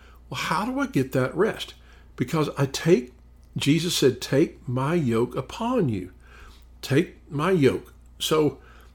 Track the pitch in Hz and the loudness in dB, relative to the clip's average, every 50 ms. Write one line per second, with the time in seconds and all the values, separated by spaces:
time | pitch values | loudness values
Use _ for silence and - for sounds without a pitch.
0 | - - - - - - - 135 151 - - 180 208 247 254 277 277 - - 143 | -20 -20 -20 -20 -16 -12 -8 -6 -4 -2 -2 -2 -2 -2 -2 -4 -4 -2 0 -2
1 | 127 127 - 135 127 131 - 151 202 214 - - - - - - - - - - | -2 0 0 -2 -2 0 0 0 0 0 -2 -6 -10 -14 -16 -20 -20 -20 -20 -20
2 | - - - - 135 - - 160 151 143 - - 139 135 - - - 160 175 220 | -20 -12 -8 -6 -4 -2 0 0 -2 -2 -2 -2 -2 -2 -2 -2 2 4 4 4
3 | - - - - - - - - - - - - - 135 151 170 160 180 151 - | 2 -2 -12 -20 -20 -20 -20 -20 -20 -14 -10 -2 0 2 2 2 0 -2 0 2
4 | 160 131 120 - - - 147 135 123 - - - - 135 120 127 131 143 170 175 | 2 2 2 0 -2 0 2 2 2 0 -2 -8 -8 -6 -4 -2 -2 0 0 0
5 | 151 120 113 113 117 - - - 123 - - - 226 240 254 247 180 127 110 92 | 2 2 2 2 0 0 -2 -6 -8 -8 -8 -6 -4 -2 0 0 0 0 0 -4
6 | 90 - - - - - - - - - - - - - - - - - 131 143 | -6 -10 -14 -20 -20 -20 -20 -20 -20 -20 -20 -20 -20 -20 -18 -12 -4 0 2 2
7 | 170 - - - - - 156 143 151 185 196 175 139 120 90 87 - - - - | 2 0 -4 -18 -14 -10 -6 -4 0 2 4 4 6 4 4 2 -4 -12 -20 -20
8 | - - - - - - 160 156 151 139 - - - - - - - - | -20 -20 -10 -8 -2 0 2 2 2 2 0 -4 -10 -20 -20 -20 -20 -20